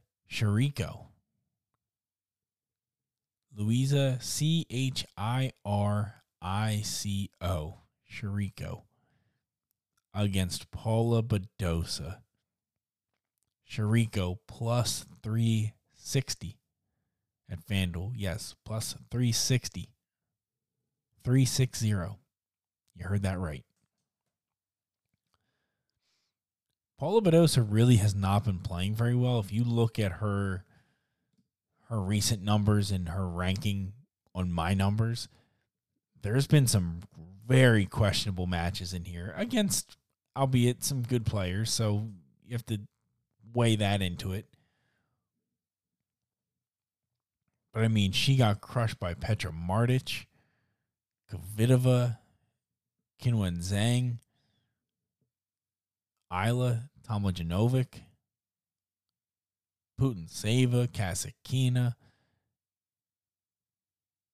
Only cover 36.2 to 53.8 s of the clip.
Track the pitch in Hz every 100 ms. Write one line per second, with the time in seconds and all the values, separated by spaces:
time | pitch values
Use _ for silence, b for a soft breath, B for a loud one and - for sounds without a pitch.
36.2 | 101 127 143 151 123 98 85 85 85 -
37.2 | 82 98 113 131 127 110 95 - 104 -
38.2 | 107 90 90 87 85 90 87 92 87 87
39.2 | 92 - 233 240 202 - - - _ _
40.2 | _ 131 135 131 120 123 - 135 117 123
41.2 | 107 107 92 95 113 - 110 104 110 95
42.2 | 76 _ - 120 - 107 104 _ _ _
43.2 | _ _ 110 117 117 107 101 101 92 87
44.2 | 98 95 - _ _ _ _ _ _ _
45.2 | _ _ _ _ _ _ _ _ _ _
46.2 | _ _ _ _ _ _ _ _ _ _
47.2 | _ _ _ _ _ 113 113 110 98 -
48.2 | - 135 113 98 - 120 113 - 90 85
49.2 | - 107 90 80 85 104 120 127 - -
50.2 | - _ _ _ _ _ _ _ _ _
51.2 | - 95 90 107 117 127 127 123 120 113
52.2 | _ _ _ _ _ _ _ _ _ -
53.2 | 123 113 95 85 92 101